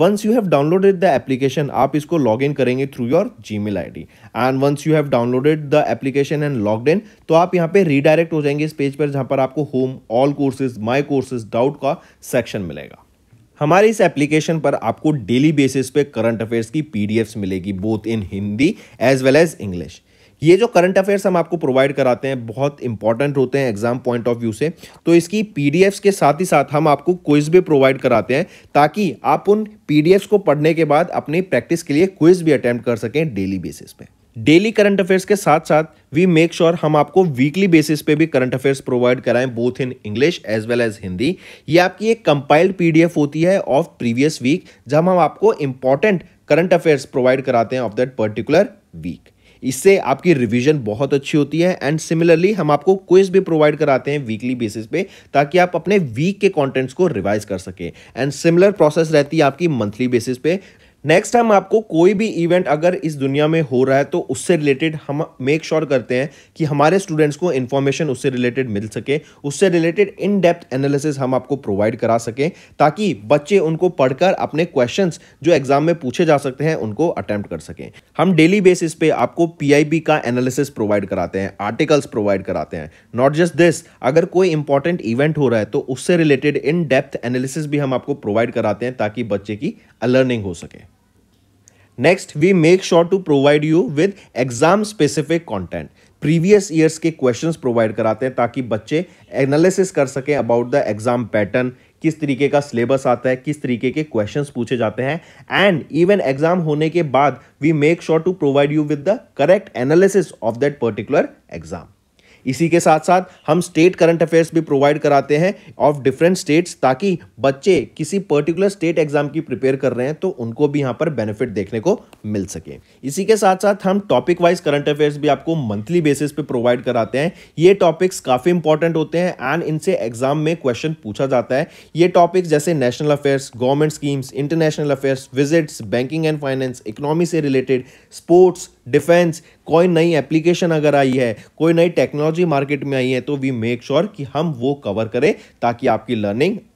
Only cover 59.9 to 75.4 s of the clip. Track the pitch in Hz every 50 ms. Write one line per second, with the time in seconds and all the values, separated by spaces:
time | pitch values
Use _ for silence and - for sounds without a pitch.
59.9 | - - 127 120 123 113 110 131 123 - - 156 185 196 - - _ _ _ _
60.9 | _ _ - 147 160 196 214 - - 240 233 226 202 190 185 - 208 226 220 -
61.9 | 165 160 175 196 208 185 226 208 165 165 170 160 175 180 185 127 147 151 160 180
62.9 | 180 - - 165 151 135 135 135 135 147 151 156 165 165 156 117 127 123 135 135
63.9 | 135 139 139 - - 170 - - 131 - - - 175 160 147 143 135 135 160 160
64.9 | 156 147 - - 143 151 165 - _ - 127 135 156 156 - - 160 156 156 135
65.9 | 139 127 113 - 123 127 139 147 - - - _ _ - 160 143 151 143 147 165
66.9 | 185 196 196 - 156 151 156 147 143 - 175 180 131 131 127 117 139 139 139 139
67.9 | 135 - 165 143 123 - - 139 127 123 123 123 120 135 127 117 101 101 110 107
68.9 | - 120 101 - 139 160 - - - _ - 143 - - 196 190 170 170 165 170
69.9 | 160 208 202 - - - 151 196 208 196 156 170 170 170 - - 127 135 139 143
70.9 | 143 139 143 156 135 135 131 127 131 123 127 - 143 123 - 110 98 98 104 110
71.9 | - - 120 113 113 117 - 117 104 135 143 180 - - - - _ - 147 151
72.9 | 151 208 214 185 123 98 104 107 147 147 147 - 202 190 156 160 160 156 180 180
73.9 | - - 131 131 143 - 175 196 - - 113 - - 151 175 165 - 135 123 117
74.9 | - 202 196 170 - - - - _ -